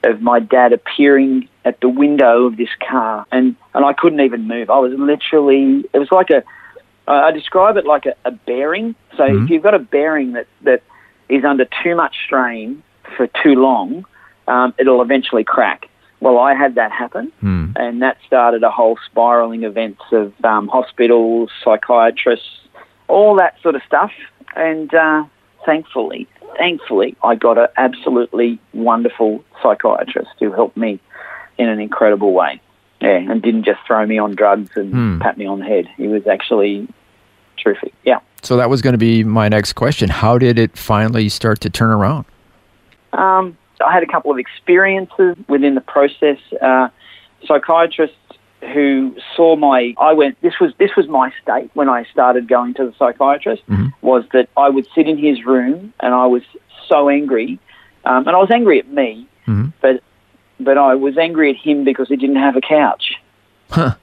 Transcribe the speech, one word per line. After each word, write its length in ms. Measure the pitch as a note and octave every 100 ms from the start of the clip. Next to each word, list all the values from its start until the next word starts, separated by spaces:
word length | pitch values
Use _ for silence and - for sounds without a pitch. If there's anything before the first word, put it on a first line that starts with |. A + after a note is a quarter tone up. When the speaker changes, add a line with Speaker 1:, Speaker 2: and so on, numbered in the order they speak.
Speaker 1:
of 180 | B2 G#2+
my 180 | A2+ A#2+
dad 360 | A2 B2+ B2
appearing 720 | A#2 - - C#3+ C#3 C3+ C3 B2 _
at 160 | B2 B2
the 80 | B2+
window 560 | B2+ C#3+ D3 B2+ A#2+
of 140 | B2 A2
this 100 | A#2 - -
car, 380 | C3 A2 G#2+ G#2
and, 240 | B2+ B2+ A#2+ _
and 140 | B2+ C#3
I 80 |
couldn't 260 | C#3+ E3+ D3+
even 260 | C3+ A#2 A2
move. 220 | A#2 G#2+
I 100 | B2+
was 140 | B2+ C3
literally, 840 | C#3 D3 - D#3 C#3+ C#3 C#3 C#3 C#3+
it 40 | -
was 140 | C#3+
like 160 | F#3 F#3
a, 140 | C#3+ - - - - _ _ -
I, 200 | C#3+ D3+
I 20 |
describe 480 | D#3 - F#3 G3 G3+
it 80 | D3
like 180 | D3
a, 80 | C#3 A#2+ B2
a 40 |
bearing. 640 | B2 - B2 C#3+ F3+ A3+ A3+ _ -
So 60 |
Speaker 2:
Mm-hmm. 220 | C#3 G2+
Speaker 1:
if 60 | B2
you've 120 | E3
got 100 | F3+
a 60 | G#3
bearing 540 | B2+ C#3+ D3+ D#3 C3
that, 140 | A#2+ A2+ _
that 220 | - B2+ _ _ _ _ _
is 120 | C3+
under 240 | C#3 C#3 C3 -
too 140 | E3+ E3+
much 200 | D#3 -
strain 600 | - C#3 B2+ A#2 A2 C3+ _ _ - -
for 120 | B2 -
too 120 | D#3+
long, 500 | C3 C3 B2 F#2 D3+ F#3+ _ _ _ -
um, 280 | B2 B2+ -
it'll 220 | C3 B2
eventually 420 | A#2+ C3+ - A#2
crack. 460 | A2 - G#2+ - - _ _ _
Well, 180 | C3 B2
I 140 | C3
had 220 | C3+ C#3+
that 180 | A#2+ A2
happen, 400 | A2+ B2 - B3+ _
Speaker 2:
Hmm. 300 | G2+ F2+ E2 -
Speaker 1:
and 260 | A#2+ A#2
that 160 | C3 - _
started 360 | C3 A#2+ A#2
a 80 | A2+
whole 280 | G#2 A2+ A2+ -
spiralling 560 | - A#2 A#2+ A#2 A2+
events 400 | A2+ G#2 A2+ G2 -
of, 220 | A2+ G#2 -
um, 240 | A#2 G#2+ G#2
hospitals, 800 | C3 B2 - A#2+ A#2 A2+ A2+ A2+ -
psychiatrists, 840 | - A2+ - A#2+ A2+ A2+ - A#2 - - _ - - _ _
all 280 | F#3+ G#3 G3+
that 180 | F3 -
sort 120 | F3
of 60 | C#3+ -
stuff. 260 | D3 G3+ - - _ -
And, 380 | - D#3+ D#3+ D#3
uh, 320 | D#3+ D#3+ D#3 D3+ _ _ _
thankfully, 640 | - D#3 D#3+ - A2 - B2+ _ - -
thankfully, 580 | F3+ D#3+ - G#2 A#2 -
I 100 | A2
got 220 | A#2 A#2+ A#2
an 80 | A#2+ -
absolutely 800 | B2+ B2 - B2+ A#2+ G#2+ A#2+ A#2 _
wonderful 680 | A2 A#2 A2+ A#2 - A2+ G#2+ _ -
psychiatrist 680 | B2 G#2 A2+ G2+ - - - _
who 140 | G#2+
helped 240 | G2 A#2 -
me 240 | A2+ G2 _ - - - - _
in 100 | A#2+
an 120 | G#2+
incredible 520 | G#2+ - A2 G2+ G2+
way. 280 | F#2 E2 C2+ _ _ _ _
Yeah, 160 | - F#2
and 260 | F#2 A2+
didn't 220 | A#2 A2+
just 160 | G2+ - -
throw 200 | A2+ G#2+
me 120 | A2
on 160 | G#2 G2
drugs 340 | G#2+ G2+ G2+ -
and 160 | G2
Speaker 2:
Hmm. 260 | B2+ A#2 F2
Speaker 1:
pat 180 | A2+ -
me 100 | G2+
on 120 | G2
the 40 |
head. 240 | F#2+ G#2 E2+ -
He 100 | G#2
was 200 | G#2+ G2+
actually 580 | F#2+ - A2+ G2+ G2+ A#2 - _ _ _ _ _ -
terrific. 360 | - G2+ - _
Yeah. 140 | - A#2+ _ _
Speaker 2:
So 140 | - B2
that 140 | A#2+
was 120 | C3+
gonna 160 | C3 B2
be 260 | A#2 A#2
my 240 | A2 A2 G#2
next 240 | G#2+ G2+
question. 360 | - A#2 D3 G2+
How 280 | - A2 A#2+
did 200 | B2+ A#2
it 180 | A2+ -
finally 500 | - G#2+ A2 A#2+ G#2+
start 320 | - A2+ G#2
to 80 | G#2+
turn 200 | - A2+
around? 340 | G#2+ G2+ D#3 - _ _ _ _ _ _ _ _
Speaker 1:
Um, 440 | - F#3+ F#3+ F#3 E3 _ _
I 80 | C#3
had 100 | F3+
a 40 | E3
couple 240 | E3 C#3+
of 80 | C3+
experiences 960 | B2 - - F3 G3 F#3+ F#3 - F#3 E3+ G#3
within 260 | C#3+ C#3+
the 60 | C3+
process. 580 | - - C#3+ - D3+ C#3 - -
Uh, 280 | C3 C3 B2+ _ _ - _ _ -
psychiatrists 680 | D3 - E3 E3+ E3 D3+ _ _ - _ _ A#2+
who 440 | C#3 C#3+ C3+ C3 B2 - -
saw 200 | E3 D#3
my, 380 | D3 C3 A#2+ A#2
I 140 | D3+
went, 280 | D#3 C#3+ B2+
this 140 | F3 -
was, 120 | F3 -
this 120 | G3 -
was 100 | D3+
my 240 | C#3+ C3 -
state 280 | - A#2+ B2
when 140 | - C#3
I 160 | B2
started 440 | A#2 - B2+ B2 A#2
going 260 | B2 A#2+
to 120 | B2+ C3
the 80 | -
psychiatrist, 640 | B2+ A#2 C3+ C#3+ - A2+ -
Speaker 2:
Mm-hmm. 200 | G2+ A2+ - -
Speaker 1:
was 180 | B2+ A2+
that 160 | B2+ B2 -
I 120 | C#3
would 180 | C3+ B2+
sit 140 | - D#3
in 100 | D#3
his 260 | D3 B2+
room 480 | A#2 C3 B2 D#3+ G3+ _
and 140 | B2+
I 120 | B2 B2+
was 160 | B2 - - _ - -
so 200 | D#3 C#3+
angry. 500 | C#3+ D3 B2 A#2+ C3 _ _ _ _
Um, 220 | - B2+ C#3
and 100 | F3
I 20 |
was 120 | F#3+
angry 280 | A#3 A3+ D3+
at 100 | -
me, 380 | C#3+ B2+ A2 B3 _ -
Speaker 2:
Mm-hmm. 220 | G#2 B2 -
Speaker 1:
but, 220 | C3+ B2+ _ _ _ _ _ _
but 180 | C3 C3+
I 160 | C#3
was 240 | C3 C3+ C#3
angry 320 | E3 D#3+ D3
at 60 | C3
him 280 | D3+ C#3+
because 240 | C3+ C3 C3
he 80 | C#3
didn't 200 | C3+ C#3
have 200 | C#3 C3
a 40 |
couch. 540 | - D3+ C3+ - - - _ _ _ _ _
Speaker 2:
Huh. 240 | - D#3 -